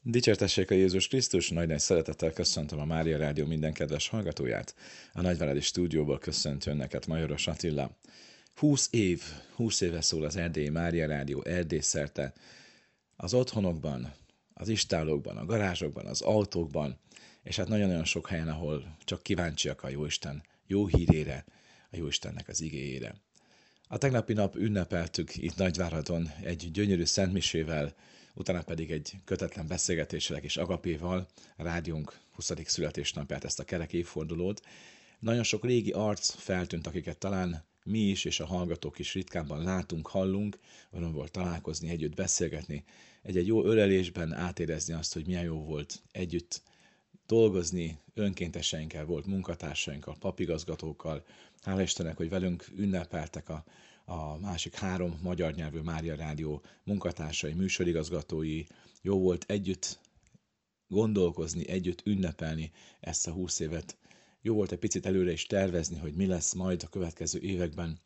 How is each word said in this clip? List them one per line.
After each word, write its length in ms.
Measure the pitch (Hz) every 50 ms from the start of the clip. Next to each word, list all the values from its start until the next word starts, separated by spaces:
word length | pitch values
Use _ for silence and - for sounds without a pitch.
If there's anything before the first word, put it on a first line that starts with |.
Dicsértessék 680 | _ 120 113 123 - 117 104 - 104 92 - - 92 -
a 40 | 101
Jézus 340 | 95 95 92 90 95 - -
Krisztus, 420 | - 135 - - - 90 80 -
nagy-nagy 280 | 82 85 85 82 78 73
szeretettel 540 | - - 95 82 78 - 80 - 85 80
köszöntöm 460 | 78 - 85 - - 82 76 73 78 73
a 60 | 73
Mária 340 | 80 80 80 80 82 78 73
Rádió 280 | 76 73 76 76 73
minden 260 | 76 82 78 76 78
kedves 360 | 73 - 80 73 73 73 - -
hallgatóját. 640 | - 113 101 85 78 - 69 60 57 50 - - - - - - - - - -
A 80 | - -
Nagyváradi 400 | 90 90 90 78 82 71 69 73
stúdióból 580 | 73 - - 90 90 85 80 80 76 73 67 -
köszönt 480 | - 85 76 - - 78 71 73 -
önöket 400 | 73 73 73 65 - - - -
Majoros 400 | - 80 82 80 73 73 73 -
Attila. 520 | - 78 76 - 85 76 71 67 62 - _ - - - - - - - - - _ _
Húsz 320 | - - 151 143 131 - -
év, 300 | - 120 104 92 87 78 - - 76 69 - - -
húsz 260 | - 117 113 - -
éve 200 | 95 87 85 82
szól 240 | 80 - - 80 76
az 120 | 76 78
Erdélyi 320 | 87 82 85 78 78 73 73
Mária 380 | 76 82 85 85 85 85 78
Rádió 360 | 76 76 71 69 69 71 69 -
Erdély 360 | - 87 90 87 76 85 76
szerte. 520 | 71 - - 80 73 73 - - 71 67 - - - - - - - - - - _ _ _ _ _ _ _
Az 180 | - - 90 107
otthonokban, 800 | 123 131 123 - 113 98 90 85 78 69 78 69 62 62 71 71 - - _ _ _ _ _ _
az 140 | - - 107
istállókban, 680 | 113 104 - - 95 82 80 78 76 73 69 - 50
a 80 | 52 67
garázsokban, 600 | 85 113 110 104 95 87 85 87 73 - - -
az 140 | 50 64 -
autókban, 800 | - - 107 107 101 - - 87 85 73 73 80 73 69 64 - _ _ - - - - - _
és 140 | _ - -
hát 120 | 110 92 90
nagyon-nagyon 360 | 107 104 101 95 90 85 82
sok 240 | - - 85 76 -
helyen, 200 | 92 82 80 78
ahol 480 | 78 78 87 73 76 71 69 78 80 - -
csak 180 | - 92 82
kíváncsiak 600 | - - 101 85 87 82 71 - - 76 67 -
a 60 | - -
Jóisten 540 | 67 71 76 76 - - - 71 69 78 - _ _ _ _
jó 200 | _ 95 101 104
hírére, 580 | 92 82 85 85 80 - 78 76 73 65 69 - - _ - - - - - - _
a 60 | -
Jóistennek 520 | 87 82 71 71 - - 80 80 80 80 -
az 120 | - -
igéjére. 540 | 80 80 78 69 67 69 65 65 60 55 57 55 _ _ _ - _ _ _ _ _ _ _ _ _ _
A 100 | 117 113
tegnapi 340 | - 139 127 117 107 -
nap 240 | 110 107 101 92 -
ünnepeltük 800 | - 98 110 104 98 87 - - 85 82 80 - - 82 - -
itt 200 | - - 85 80
Nagyváradon 720 | 87 95 92 80 87 90 82 82 78 73 - 87 82 85 78 71 80
egy 280 | 90 - 87 82 90 87
gyönyörű 340 | 80 98 104 101 95 85 85
szentmisével, 880 | 78 - - 98 90 95 95 - - - 82 78 78 82 76 73 76 - - - - - - - - _
utána 280 | - - - 90 87
pedig 280 | 82 - 82 80 80 80
egy 260 | 85 78 73 - - 95 -
kötetlen 420 | - 95 90 95 80 - 101 82
beszélgetéssel 680 | 76 90 87 - - 90 80 73 - - 78 - - 82
és 200 | 76 73 73 -
agapéval, 680 | - 87 87 92 82 - 90 80 73 85 87 92 92 90 - _ - - - _
a 60 | -
rádiónk 560 | 82 85 85 85 80 85 80 78 76 - - - - _ _
huszadik 340 | - - - 87 80 78 -
születésnapját, 760 | - - 78 76 - 73 71 - - 78 73 - 69 69 -
ezt 160 | - - -
a 40 | -
kerek 280 | - 95 85 80 80
évfordulót. 680 | - 87 85 - - 80 78 78 82 82 87 95 104 - _ - - - - - - - - - _ _
Nagyon 240 | 107 110 117 120
sok 220 | 113 - 110 104 117
régi 260 | 123 123 120 101 104
arc 400 | - 98 107 107 104 - - -
feltűnt, 560 | - - - - 95 90 90 82 - 82 80
akiket 320 | 85 78 90 80 82 76 _
talán 460 | - 98 98 95 90 87 85 80 - _ _ _ _
mi 140 | 90 104 113
is 260 | 107 98 98 92 -
és 160 | - 82 -
a 60 | 76
hallgatók 520 | 80 92 90 90 85 82 82 - 73 - -
is 160 | - - -
ritkábban 480 | 95 90 - - 87 80 71 73 76
látunk, 440 | 82 92 92 92 78 - 87 80 78
hallunk. 520 | - - 98 95 95 95 101 104 104 98 - _ - - - - _
Öröm 220 | - 87 85 82
volt 180 | 80 73 65 76
találkozni, 580 | - 92 90 87 87 80 - 76 80 78 80 80
együtt 260 | 87 80 80 78 78
beszélgetni, 720 | - 92 92 - - 90 78 76 76 76 - 76 73 - - - - - - - _
egy-egy 240 | _ 101 95 92 87
jó 180 | 101 113 110 -
ölelésben 680 | 98 110 110 101 98 98 92 92 85 - 90 82 80
átérezni 640 | 80 57 87 90 85 - 85 78 80 76 - - 82
azt, 180 | 80 78 -
hogy 140 | - 85 80
milyen 180 | 87 92 87 87
jó 200 | 85 80 78 76
volt 380 | 78 78 73 73 - - - _ _
együtt 500 | _ - 92 85 85 85 - _ - - _ _ _ _ _ - _ _ _ _ - - _
dolgozni, 720 | - 110 113 113 107 95 92 87 80 90 90 82 80 80 76 _ - _
önkénteseinkkel 880 | 110 104 101 90 - 90 82 80 82 78 - - 80 78 80 - 80 78
volt 220 | 78 87 73 -
munkatársainkkal, 880 | 95 98 95 90 - 85 - - 73 73 - - 85 71 71 - - - -
papigazgatókkal. 1080 | - 98 90 - 92 80 82 78 - - 78 - - 80 73 - - 80 78 73 - - - - - - _ -
Hála 200 | - 98 95 95
Istennek, 340 | 95 82 - - 87 80 80
hogy 120 | - 85 82
velünk 380 | 95 92 90 92 87 85 - - -
ünnepeltek 720 | 92 104 101 92 90 87 - - 85 80 80 - 82 - -
a, 160 | 82 80 80 - - - - - - _ _
a 340 | - 90 80 78 76 76 80
másik 360 | 98 101 90 80 - 87 -
három 440 | - 104 95 90 90 90 87 82 78
magyar 320 | 90 90 90 85 87 80 76
nyelvű 260 | 85 80 78 73 80
Mária 340 | 78 82 82 80 80 82 78
Rádió 480 | 73 80 78 76 76 78 76 73 69 - - - _ _
munkatársai, 680 | 95 104 95 - 87 82 - 80 76 78 - - 76
műsorigazgatói. 1120 | 80 87 95 92 - - 92 85 82 82 76 80 87 80 76 - 82 78 80 78 78 80 76 - - - - - _ -
Jó 160 | - 95 98 95
volt 260 | 92 92 87 85 - -
együtt 520 | 101 104 98 95 92 - - - - - _ _ _ _ _ _ _ _ _ _ _ _ _ _ _ _ _
gondolkozni, 840 | _ 90 101 110 110 107 101 90 85 - - 80 80 80 85 76 -
együtt 380 | 90 95 85 90 85 - -
ünnepelni 640 | 104 104 95 92 85 80 - 82 80 78 80 80 80 - - - - - _
ezt 260 | - 85 80 - -
a 60 | 87
húsz 280 | 80 92 92 82 - -
évet. 380 | 82 78 82 80 78 - - _ _ - - - _ _ _ _
Jó 140 | _ 110 113
volt 180 | 107 101 85
egy 60 | 92 85
picit 280 | - 107 - 92 87
előre 260 | 95 92 95 90 87
is 140 | 82 78 -
tervezni, 520 | - 104 98 95 95 87 85 78 80 87 78
hogy 160 | 85 76 73
mi 120 | 87 98
lesz 260 | 92 90 85 80 -
majd 300 | - 87 90 92 90 85
a 60 | 82 -
következő 520 | - 98 90 82 82 - 87 82 - -
években. 600 | - 95 95 90 90 82 76 78 85 82 80 - _